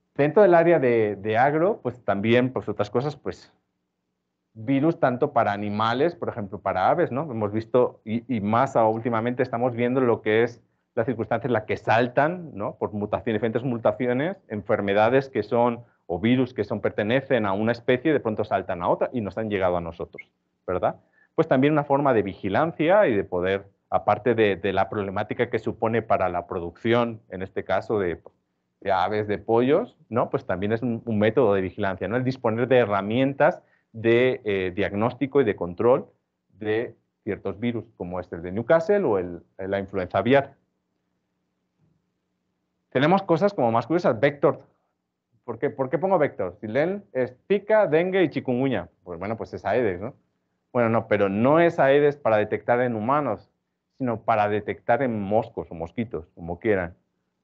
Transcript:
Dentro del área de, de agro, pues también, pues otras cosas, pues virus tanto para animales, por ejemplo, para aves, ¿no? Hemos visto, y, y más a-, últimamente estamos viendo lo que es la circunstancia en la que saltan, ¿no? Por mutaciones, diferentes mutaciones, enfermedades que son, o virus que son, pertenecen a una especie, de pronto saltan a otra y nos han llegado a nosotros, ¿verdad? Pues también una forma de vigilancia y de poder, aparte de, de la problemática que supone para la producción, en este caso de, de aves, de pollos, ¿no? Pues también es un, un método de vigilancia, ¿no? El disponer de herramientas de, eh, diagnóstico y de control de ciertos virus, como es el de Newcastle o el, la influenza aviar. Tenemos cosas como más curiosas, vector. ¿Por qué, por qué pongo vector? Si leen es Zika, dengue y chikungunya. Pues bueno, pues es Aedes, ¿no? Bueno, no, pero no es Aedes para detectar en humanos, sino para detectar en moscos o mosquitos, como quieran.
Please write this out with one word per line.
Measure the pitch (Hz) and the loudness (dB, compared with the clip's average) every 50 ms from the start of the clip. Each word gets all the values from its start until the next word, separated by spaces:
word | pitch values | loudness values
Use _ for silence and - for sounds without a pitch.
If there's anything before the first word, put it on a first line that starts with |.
| _ _ _ | _ _ _
Dentro | - 139 147 143 220 208 | 0 0 4 6 6 6
del | 190 175 | 8 8
área | 170 165 170 175 160 | 6 6 6 4 4
de, | 135 123 120 117 110 104 104 | 4 4 4 4 2 0 0
de | 95 92 110 107 110 | -4 -4 -2 2 2
agro, | 127 143 147 156 165 190 226 - - | 2 2 2 2 0 0 0 -2 -4
pues | 127 113 - - | -8 -8 -6 -4
también, | - 98 98 101 113 117 123 123 131 127 | -4 -4 -2 2 2 4 4 4 2 -2
pues | 107 101 - | -4 -6 -6
otras | 104 - 104 104 | -4 -4 -4 -2
cosas, | - 120 127 151 147 | -2 -2 -2 -4 -6
pues | - _ 98 90 - - - _ _ _ _ _ _ _ _ _ _ _ _ _ _ _ _ _ _ _ _ _ | -8 _ -12 -12 -12 -16 -20 _ _ _ _ _ _ _ _ _ _ _ _ _ _ _ _ _ _ _ _ _
virus | 110 110 117 139 139 135 165 170 170 | -10 -4 -2 0 2 2 2 2 2
tanto | - 135 123 123 151 139 - | 0 0 2 0 -2 0 2
para | 120 110 107 101 | 2 2 2 0
animales, | 101 104 104 104 104 110 113 117 127 143 170 170 | -2 -4 -4 -2 0 0 0 0 0 0 -2 -2
por | - - 110 | -4 -8 -8
ejemplo, | 104 120 101 92 - 98 | -8 -8 -10 -10 -10 -6
para | - 98 92 92 92 110 | -4 -2 0 2 2 2
aves, | 143 170 170 - | 2 2 0 0
¿no? | 120 127 160 | -2 -4 -6
Hemos | 160 123 113 104 104 | -4 -4 -4 -2 -2
visto, | 101 110 110 - - 127 127 - - - _ | -2 -4 -4 0 2 4 4 2 0 -6 _
y, | 110 107 113 113 - 131 | -6 -6 -6 -4 -4 -4
y | 113 | -2
más | 98 101 110 117 131 135 - | 0 0 2 2 2 2 2
a-, | - 113 | 2 4
últimamente | 110 110 113 113 123 117 110 110 120 123 123 131 | 4 2 0 -2 -2 -2 0 -2 -2 -2 -2 -2
estamos | 123 - 113 120 127 117 | -2 -2 -2 -2 -2 0
viendo | 117 120 120 123 135 | 0 0 0 2 2
lo | 131 120 113 107 - | 2 2 2 0 0
que | 110 107 110 120 | 2 2 4 2
es | 120 120 - _ _ _ _ _ _ _ | 2 -2 -8 _ _ _ _ _ _ _
la | - 113 | -4 -2
circunstancia | 135 123 107 110 - 127 113 110 113 | -2 -2 -4 -4 -4 -4 -4 -2 -2
en | 120 | -2
la | 107 - | -2 -2
que | - 104 | -4 -6
saltan, | 92 - - 113 113 123 123 123 - 143 156 180 185 175 147 113 | -6 -2 0 2 2 2 2 2 0 0 0 -2 -6 -10 -14 -12
¿no? | 98 101 127 - | -10 -10 -10 -6
Por | - 123 98 98 | -6 -6 -6 -4
mutaciones, | 104 101 104 104 - - - 113 104 | -6 -4 -4 -4 -4 -2 -2 -2 -2
diferentes | 123 117 110 123 113 | -2 -2 -2 -2 -2
mutaciones, | 139 120 113 113 - - - 135 123 123 123 143 175 196 - _ | -4 -4 0 0 0 0 0 -2 -2 -2 -2 -2 -4 -6 -8 _
enfermedades | _ 110 107 - - 110 101 101 98 98 101 107 113 123 135 135 135 | _ -10 -10 -4 -2 -2 0 0 0 2 2 4 4 4 2 0 0
que | - 117 101 | -4 -6 -4
son, | - - 117 120 120 117 117 117 - _ _ _ | -2 0 0 2 0 0 -4 -10 -18 _ _ _
o | - 87 85 | -8 -6 -2
virus | 87 113 127 127 131 120 - | 2 2 2 2 2 -2 -2
que | - 104 | -6 -6
son, | - 120 104 | -4 -4 -4
pertenecen | - 107 - - 107 104 120 135 135 - 139 120 107 | -4 -4 -4 -2 -2 0 0 0 0 0 0 0 0
a | 98 95 | 0 -2
una | 98 110 110 120 | 0 0 -2 -2
especie, | 113 - - 127 123 - 160 151 | -2 0 0 0 2 2 0 0
de | 98 | 0
pronto | - 113 110 101 123 | 0 -2 -4 -4 -2
saltan | - 107 98 92 - 92 87 87 | -2 -2 -2 -2 -4 -6 -4 -2
a | 101 | 0
otra | 156 180 - - - | 0 0 -2 -4 -4
y | 127 | -4
nos | 107 95 92 - | -6 -4 -6 -6
han | 110 110 | -4 -2
llegado | 104 95 92 90 90 | -2 0 0 0 0
a | 87 | 0
nosotros, | 85 82 82 - 82 - - - - _ _ _ _ _ _ _ _ | -2 -6 -8 -10 -12 -12 -12 -18 -20 _ _ _ _ _ _ _ _
¿verdad? | - 92 92 95 120 - - _ _ _ _ _ _ _ | -4 -4 -2 -2 -2 -4 -6 _ _ _ _ _ _ _
Pues | - 160 160 | -2 0 2
también | 156 131 131 147 156 | 2 4 4 4 2
una | 151 143 | 2 2
forma | - 139 139 147 143 127 | 2 0 2 4 4 2
de | 110 95 | 2 2
vigilancia | 98 90 - - 101 95 113 151 170 165 - 147 156 185 214 208 165 | 0 -4 -6 -6 -2 0 0 0 -2 -2 -2 2 4 4 4 4 4
y | 117 | 2
de | 98 95 | 0 -2
poder, | 98 - 90 87 92 98 98 98 - _ _ _ _ | -2 -4 -2 0 0 -2 -2 -4 -8 _ _ _ _
aparte | - 95 - - 104 107 - 131 117 | -4 0 2 2 0 2 2 0 2
de, | 107 110 104 98 | 4 4 2 2
de | 87 98 101 95 | 0 -2 -2 0
la | 95 98 - | 0 -2 -2
problemática | - 107 98 98 95 101 107 - 107 - 123 110 | -2 -4 -6 -4 -6 -6 -6 -6 -4 -4 -2 -2
que | - 110 | -2 -4
supone | - 123 107 - - 113 113 117 110 | -4 -6 -6 -4 -2 -2 0 -2 -2
para | - 104 92 92 90 | 0 -2 0 0 -2
la | 87 85 98 | -2 -4 -6
producción, | - 92 92 85 85 - - - 117 117 123 120 117 117 110 - _ | -6 -8 -8 -8 -8 -10 -6 -2 0 2 2 2 0 -4 -10 -14 _
en | 101 92 92 | -12 -12 -10
este | 95 - - 95 | -8 -8 -8 -4
caso | - 95 98 98 - 117 104 | -2 -2 -2 -2 -2 -2 -2
de, | 98 87 82 - - - - _ _ _ _ _ _ _ _ _ - | 0 -2 -4 -6 -10 -18 -20 _ _ _ _ _ _ _ _ _ -6
de | 95 95 | -2 -2
aves, | 92 87 95 107 107 107 | 0 0 0 -2 -4 -2
de | 104 101 98 | -4 -4 -6
pollos, | 104 - 113 117 123 127 147 180 240 247 - _ _ _ | -2 0 2 2 4 2 2 0 0 -4 -10 _ _ _
¿no? | 113 117 143 - | -4 -2 -2 -2
Pues | - 135 - | -4 -6 -6
también | - 98 87 95 104 113 | -6 -6 -4 -2 -2 -2
es | 110 123 | -2 -2
un, | 127 113 117 - | -4 -6 -6 -4
un | - 113 104 | -4 0 2
método | 104 110 110 - 131 107 101 | 2 2 2 2 2 2 2
de | 98 95 | 2 0
vigilancia, | 92 - - 104 98 95 92 95 | -4 -6 -6 -4 -4 -4 -4 -6
¿no? | 92 107 | -4 -4
El | 123 131 | -2 -2
disponer | 127 131 - - 117 107 113 127 120 | -2 -4 -2 -2 -2 0 0 0 4
de | 131 | 4
herramientas | 123 120 107 104 98 98 101 110 123 135 135 139 - 147 160 175 - - _ _ _ _ _ - | 4 4 4 0 -2 -2 -2 0 0 0 0 0 2 2 2 2 -2 -8 _ _ _ _ _ -14
de, | 113 107 113 117 117 127 127 127 - - | -2 2 4 4 4 4 2 0 -2 -4
eh, | 107 101 98 92 92 90 | -4 -2 -2 -2 -4 -4
diagnóstico | 95 98 87 92 101 107 123 123 - 143 135 - 143 | -4 -4 -4 -2 -2 -2 -2 -2 -4 -6 0 2 2
y | 135 | 2
de | 107 95 | 2 0
control | - 85 87 90 - 110 120 127 151 202 - _ _ _ _ _ _ _ _ _ 95 | -2 -4 -8 -4 0 2 2 2 2 0 -6 _ _ _ _ _ _ _ _ _ _
de | 107 107 107 113 123 110 - _ _ _ _ _ _ | -6 -4 -2 -2 -4 -6 -10 _ _ _ _ _ _
ciertos | 110 95 - - 101 95 98 | -8 -8 -6 -6 -8 -8 -4
virus, | 113 120 117 113 101 - _ | -4 -4 -4 -6 -8 -12 _
como | - 98 87 90 90 | -12 -10 -8 -8 -8
es | 85 - - | -8 -8 -10
el | 85 82 | -10 -8
de | 90 90 | -6 -6
Newcastle | 104 120 - 165 165 - - 202 208 190 | -6 0 2 2 2 4 2 0 0 2
o | 139 107 95 | 0 0 0
el, | 90 90 87 85 - _ _ | -2 -4 -8 -12 -16 _ _
la | - 95 95 98 98 | -12 -6 -4 -4 -4
influenza | 98 95 98 98 90 87 - 101 | -4 -4 -6 -6 -6 -2 -2 0
aviar. | 95 117 131 139 139 143 - _ _ _ _ _ _ _ _ _ _ _ _ _ _ _ _ _ _ _ _ _ _ _ _ _ _ _ _ _ _ _ _ _ _ _ _ _ _ _ _ _ _ _ _ _ _ _ | 2 4 4 4 2 0 -6 _ _ _ _ _ _ _ _ _ _ _ _ _ _ _ _ _ _ _ _ _ _ _ _ _ _ _ _ _ _ _ _ _ _ _ _ _ _ _ _ _ _ _ _ _ _ _
Tenemos | - 127 135 156 185 196 196 | -2 0 2 4 2 2 2
cosas | - 170 156 190 202 202 | 0 0 2 2 0 0
como | - 135 117 113 | 0 0 2 2
más | 117 120 | 0 0
curiosas, | - 160 175 175 185 127 107 | 0 -2 0 0 0 0 2
vector. | - 147 - - - 151 131 - - _ _ _ _ _ _ _ _ _ _ _ _ _ _ _ _ | 2 0 2 2 0 0 0 0 -6 _ _ _ _ _ _ _ _ _ _ _ _ _ _ _ _
¿Por | - 117 113 | -12 -8 -6
qué, | - 139 | -4 -4
por | - - 135 127 | -4 -4 -4 -4
qué | 147 160 | -2 -2
pongo | 160 190 196 175 | 0 0 2 2
vector? | 147 127 - - 101 90 87 - | 2 0 0 -4 -6 -8 -8 -8
Si | - | -10
leen | 107 107 131 151 175 196 202 196 _ - | -4 -2 0 0 0 -2 -6 -10 _ -4
es | 127 127 113 - - _ _ | -2 -2 -2 -4 -10 _ _
Zika, | 196 202 196 - 220 214 208 | 0 0 2 2 2 4 4
dengue | 170 143 156 175 185 185 196 185 | 4 2 2 2 2 2 2 2
y | 147 | 2
chikungunya. | 143 139 113 - 127 123 131 139 127 98 82 82 _ _ _ | 0 -2 -4 -2 -2 0 0 0 -2 -2 -4 -8 _ _ _
Pues | 92 87 82 | -12 -10 -8
bueno, | 90 101 113 | -6 -6 -6
pues | 107 101 90 - | -6 -8 -10 -10
es | 92 - | -6 -4
Aedes, | 98 101 123 127 107 90 87 | 0 0 2 2 0 -2 -2
¿no? | 98 123 - - _ _ _ _ _ _ _ _ _ _ - | -6 -10 -12 -14 _ _ _ _ _ _ _ _ _ _ 0
Bueno, | 123 120 113 | 0 2 2
no, | 113 113 107 | 2 0 2
pero | - 110 101 101 98 | 2 2 2 2 2
no | 98 104 117 131 147 165 | 2 2 4 4 4 4
es | 170 170 165 - | 4 2 2 2
Aedes | 147 135 139 147 147 147 143 | 4 4 4 4 4 2 0
para | 147 - 113 110 107 | 0 0 0 2 2
detectar | 104 - 120 101 - - 120 123 | 2 0 -4 -4 -2 0 0 2
en | 127 123 117 | 2 0 -2
humanos, | 107 104 117 135 151 147 131 107 90 - _ _ _ _ _ _ _ _ _ _ _ | -2 -2 0 0 0 0 -2 -4 -6 -8 _ _ _ _ _ _ _ _ _ _ _
sino | 135 123 117 110 - | -4 -4 -4 -4 -2
para | - 117 107 104 104 | 0 2 2 2 0
detectar | 104 104 101 - 101 95 - - 117 117 135 | 0 -2 -4 -4 -8 -6 -2 0 0 0 0
en | 127 113 107 | -2 -2 -4
moscos | 101 95 104 110 120 - - - 80 - | -4 0 0 0 0 -2 -6 -10 -10 -10
o | 87 | -10
mosquitos, | 82 82 85 - - 117 107 - 78 78 - _ | -10 -10 -10 -8 -8 -8 -6 -8 -10 -10 -12 _
como | - 87 82 87 85 | -14 -12 -10 -10 -6
quieran. | - 113 104 95 90 85 87 - _ _ _ _ _ _ _ _ | -2 0 0 0 0 -4 -8 -14 _ _ _ _ _ _ _ _